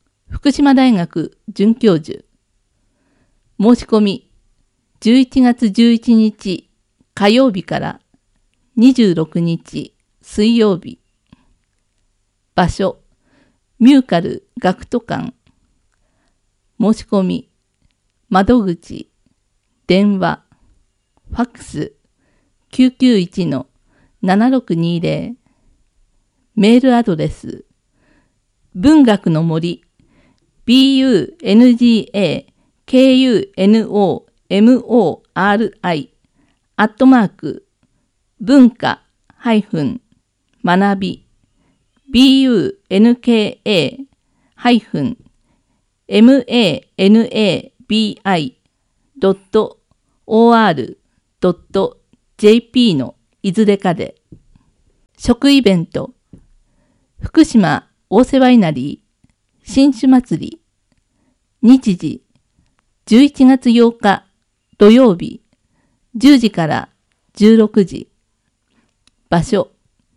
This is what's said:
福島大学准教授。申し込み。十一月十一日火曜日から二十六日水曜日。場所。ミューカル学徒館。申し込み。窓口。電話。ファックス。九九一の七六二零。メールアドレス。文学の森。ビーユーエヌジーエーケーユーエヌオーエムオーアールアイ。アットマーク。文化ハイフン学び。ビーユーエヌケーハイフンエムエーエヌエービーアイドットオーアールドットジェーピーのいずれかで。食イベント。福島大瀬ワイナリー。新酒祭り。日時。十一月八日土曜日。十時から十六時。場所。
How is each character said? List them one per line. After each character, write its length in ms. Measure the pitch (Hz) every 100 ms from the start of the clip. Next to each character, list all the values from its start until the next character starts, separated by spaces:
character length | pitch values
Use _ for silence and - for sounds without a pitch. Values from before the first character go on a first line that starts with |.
| _ _ -
福 220 | - 285
島 220 | 262 285
大 180 | 269 262
学 460 | 202 170 175 151 _ -
准 220 | - 202 226
教 220 | 220 160
授。 260 | - - _ _ _ _ _ _ _ _ _ _ _ _ _ -
申 160 | 208 240
し 100 | -
込 140 | 214
み。 320 | 208 185 _ _ _ _ _ _ _ _
十 180 | 214 254
一 240 | 254 269
月 300 | 247 240 220
十 200 | 190 233
一 220 | 233 233 226
日 540 | 214 214 202 175 _ _ _ _ _
火 160 | - 202
曜 220 | 233 269
日 120 | 185
か 160 | - 156
ら 220 | 151 - _ _ _ _ _ _ _ 233
二 180 | 247
十 200 | 254 214
六 260 | 160 160 175
日 560 | 170 165 - 156 - _ _ _
水 340 | - - 214 233
曜 220 | 214 180
日。 220 | - - _ _ _ _ _ _ _ _ _ _ _ _ _ _ _ -
場 140 | 175
所。 300 | - 190 - _ _ _ _ _ _ _ -
ミ 120 | 233
ュ 60 | 277
ー 60 | 254
カ 160 | 170
ル 260 | 170 - _ -
学 280 | 185 180 -
徒 140 | 240
館。 340 | - 151 - - _ _ _ _ _ _ _ _ _ _ _ _ _ -
申 140 | 190
し 100 | 220
込 200 | - 202
み。 260 | 185 170 - _ _ _ _ _ _ _ -
窓 340 | 190 196 247
口。 480 | 190 170 - - - _ _ _ _ _ _ _ -
電 320 | 185 208 196
話。 240 | 170 - _ _ _ _ _ _ _ _ -
フ 60 | -
ァ 100 | 247
ッ 0 |
ク 160 | -
ス。 300 | - 151 - _ _ _ _ _ _ _ _
九 200 | - 254
九 260 | 254 254 214
一 280 | 170 - 160
の 200 | - - _ _ _ _ -
七 280 | 190 196 247
六 260 | 262 254 170
二 260 | 170 170
零。 340 | 170 156 180 240 _ _ _ _ _ _ _ _ _ _ _ 214
メ 220 | 202 247
ー 40 |
ル 140 | 262 240
ア 80 |
ド 120 | 226 160
レ 120 | 151
ス。 380 | - - - - _ _ _ _ _ _ _ _ _ _ 185
文 280 | 254 311
学 260 | 247 202 175
の 140 | 156
森。 400 | 165 160 170 170 _ _ _ _ _ _ _ _ -
ビ 300 | 254 269 269
ー 20 |
ユ 400 | 262 202 - -
ー 40 | 202
エ 100 | 208
ヌ 180 | 247
ジ 380 | 233 240 226 -
ー 40 | 202
エ 280 | 175 139 -
ー 60 | _ _ _ -
ケ 280 | 254 269
ー 20 | 254
ユ 220 | 262 208
ー 120 | - -
エ 100 | 196
ヌ 200 | 226 202
オ 360 | 202 190 131 _
ー 40 | _ -
エ 120 | 196
ム 220 | 226 254 -
オ 380 | 240 170 -
ー 60 | _
ア 180 | - 196
ー 60 | 202
ル 220 | 220 -
ア 120 | 180
イ。 200 | 160 135 _ _ _ _ _ _ -
ア 80 |
ッ 120 | 214 -
ト 100 | 262
マ 180 | 254
ー 60 | 196
ク。 380 | - - - _ _ _ _ _ _ _ -
文 300 | 196 277 240
化 320 | - 131 - _ _ _ _
ハ 180 | 240
イ 80 | 214
フ 220 | 202 160
ン 180 | 135 - _ _ _ _ _ _
学 360 | 175 185 202 196
び。 280 | 190 - _ _ _ _ _ _ _ _ 277
ビ 280 | 240 269 269
ー 20 |
ユ 380 | 262 220 143 - -
ー 60 | 190
エ 40 |
ヌ 160 | 233 247
ケ 460 | 247 226 208 - -
ー 320 | 190 139 - - _ _ _ _ _
ハ 160 | 247
イ 80 | 233
フ 220 | - 160
ン 160 | 135 - _ _ _ _ _ _ _ _ -
エ 140 | 196
ム 220 | 233 269 -
エ 60 | 240
ー 280 | 196 143 _ -
エ 120 | 190
ヌ 180 | 220 226
エ 420 | - 208 156 - _
ー 80 | -
ビ 280 | 214 214 -
ー 60 | 196
ア 80 | 180
イ 220 | 139 _ _ _ _ _ _ -
ド 120 | 190
ッ 60 | 196 _
ト 280 | 220 - _ _ _ _ _ -
オ 260 | 220 233
ー 160 | 233 208
ア 40 |
ー 20 | 147
ル 260 | 110 - _ _ _ -
ド 120 | 185
ッ 60 | 180 _
ト 300 | 196 190 _ _ _ _ -
ジ 100 | 208
ェ 80 | 233
ー 140 | 240
ピ 200 | 254 233
ー 40 | 151
の 200 | 120 - _ _
い 80 | 196
ず 140 | 180 208
れ 120 | 196
か 160 | 190
で。 220 | 165 82 - _ - _ _ _ _ _ _ _ _
食 340 | - 240 277
イ 100 | 277
ベ 140 | 208 180
ン 100 | 170
ト。 280 | 143 - _ _ - _ _ _ _ _ _ _ -
福 260 | - - 302
島 440 | 226 170 127 _ _ -
大 140 | 196
瀬 160 | 254 269
ワ 100 | 254
イ 80 | 247
ナ 140 | 170
リ 320 | 139 143 143
ー。 680 | _ _ _ _ _ _ -
新 240 | 240 285
酒 140 | 262 262
祭 320 | 254 - 190
り。 220 | - - _ _ _ _ _ _ _ _ _ -
日 340 | 220 262 226 180
時。 280 | 151 - _ _ _ _ _ _ _ _ -
十 180 | 220
一 220 | 285 - 262
月 240 | 262 247
八 200 | 233 233
日 340 | 233 208 190 _ _ _ _ _ -
土 120 | 208
曜 240 | 240 254 175
日。 260 | - - _ _ _ _ _ _ _ 220
十 220 | 262 277
時 120 | 226
か 180 | 196 160
ら 220 | 127 - _ _ _ _
十 220 | - 208 226
六 300 | 214 214 180
時。 240 | - - _ _ _ _ _ _ _ _ _ _ _ -
場 140 | 170
所。 280 | 160 202 - _ _ _ _